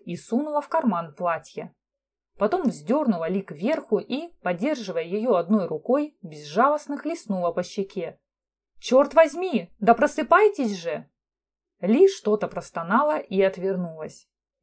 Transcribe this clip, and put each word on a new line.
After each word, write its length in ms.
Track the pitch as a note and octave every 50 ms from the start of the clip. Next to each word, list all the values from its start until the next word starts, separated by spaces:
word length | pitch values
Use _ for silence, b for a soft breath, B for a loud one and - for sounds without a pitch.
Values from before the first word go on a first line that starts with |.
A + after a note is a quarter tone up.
| -
и 120 | - F3
сунула 460 | E3+ - - A3+ C4 D4+ D4+ D4 D4
в 60 | D4
карман 460 | - - D#4+ D#4+ A#3 F3+ E3+ E3 D#3+ -
платья. 640 | - F3+ E3+ E3 D3+ - - - D#3 D#3+ F3 _ _ _ _ _ _ _ _ _ _ _ _ _ -
Потом 280 | G3 G#3+ F4+ F#4+ E4 G#3+
вздернула 600 | D#3+ - D3 G3+ B3+ D#4 D4+ A#3 F#3+ E3 E3 E3
Ли 140 | F#3 G3+ F#3
кверху 560 | - D#3+ C#3+ F#3 C4 D#4+ E4 - - G#3+ F3+
и, 300 | - - A#3+ C#4+ E4+ E4+ _ _
поддерживая 600 | - F3+ F3 E3 G#3+ D4+ D4+ B3 G#3+ F#3 E3 E3 D#3+
ее 320 | E3+ F#3+ G#3+ A3 B3+ G3+
одной 320 | F3 E3+ E3+ A3 G#3 F3
рукой, 500 | - D#3 D3+ - - B3 D4 D4 D4+ _ _ -
безжалостно 760 | D#3+ D3+ D3 D3 D3 D#3 G3+ B3+ C#4+ D4+ D4 D4 - C#4+
хлестнула 540 | - - D4+ E4+ - - G#3+ G3 F3+ F3 E3+
по 100 | E3+ F3+
щеке. 580 | F3+ - - G#3 G3 - - F#3+ E3 D#3 - _ _ _ _ _ _ _ _ _ _ _ _ -
«Черт 340 | - - A#3+ C4 C#4+ - -
возьми, 580 | D#4+ E4 D4+ C#4+ E4+ F#4 F#4 D4 F#3+ E3+ - - -
да 140 | G#3 A3+ A#3
просыпайтесь 840 | - D4+ D4 - D#4 C4+ - E4 F#4+ G#4+ G#4+ G4+ - B3+ G#3+ G3+
же!» 320 | F3 E3 E3+ D3+ - - _ _ _ _ _ _ _ _ _ _ _ _ _ _ -
Ли 260 | F3 F#3 A3+ D4+ G4
что-то 400 | G4 F#4+ - - G#3+ G#3+ G#3 F#3
простонала 720 | - - F3+ D#3 - - E3+ E3 F3 G3+ B3+ D4 D4+ D#4 D4+
и 200 | - - F#3+ F#3+ F#3+
отвернулась. 840 | F#3+ F#3+ F#3+ F3+ F#3+ F#3+ F3+ F3+ E3 D#3+ D#3 D#3 D3+ - - - _ _ _ _ _ _ _